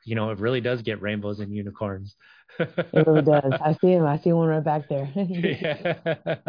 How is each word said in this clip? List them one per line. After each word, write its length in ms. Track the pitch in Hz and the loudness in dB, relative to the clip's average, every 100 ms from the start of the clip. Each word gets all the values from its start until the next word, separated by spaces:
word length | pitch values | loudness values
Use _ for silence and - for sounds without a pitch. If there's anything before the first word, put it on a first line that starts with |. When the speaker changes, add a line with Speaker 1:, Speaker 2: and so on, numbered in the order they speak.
| 113 | -6
Speaker 1:
you 100 | 113 | -4
know, 160 | 107 | -2
it 80 | 101 | -2
really 220 | 113 127 | -2 0
does 200 | 123 123 | -2 -2
get 200 | 113 101 | -4 -6
rainbows 380 | 101 104 104 104 | -4 -4 -4 -6
and 140 | 101 | -6
unicorns. 600 | 104 101 - 104 95 98 - - - _ - | -6 -8 -6 -6 -6 -10 -18 -20 -20 _ -6
<laughs> 60 | 165 - 165 | -4 -4 0
Speaker 2:
It 120 | 156 156 | 4 6
really 140 | 156 | 6
does. 340 | 143 147 135 - | 6 4 2 0
I 120 | 151 | 0
see 200 | 160 180 | 2 4
'em. 120 | 180 151 | 4 2
I 120 | 147 | 2
see 160 | 180 | 2
one 140 | 165 165 | 2 2
right 160 | 156 | 0
back 240 | 151 151 143 | 0 -2 -2
there. 200 | 139 139 165 | -4 -4 -4
<laughs> 0 | 185 | -4
Speaker 1:
Yeah. 1080 | 175 165 123 160 147 175 160 165 160 170 156 | -2 -2 -2 -4 -4 -4 -4 -4 -4 -4 -4